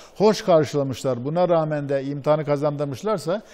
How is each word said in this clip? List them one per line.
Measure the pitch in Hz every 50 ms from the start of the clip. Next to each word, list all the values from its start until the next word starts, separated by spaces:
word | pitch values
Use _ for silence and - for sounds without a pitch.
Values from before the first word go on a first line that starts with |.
| - - _
hoş | - 190 220 196 -
karşılamışlar. | - 190 170 156 147 - - 143 135 135 120 - - 135 127 117 123
Buna | 143 156 180 180 170
rağmen | 170 160 156 156 151 147 143 135
de | 143 139 135
imtihanı | 139 143 143 131 147 151 156 147
kazandırmışlarsa | 147 147 139 151 147 143 139 147 143 135 - 190 214 214 170 - 160 185 220 - -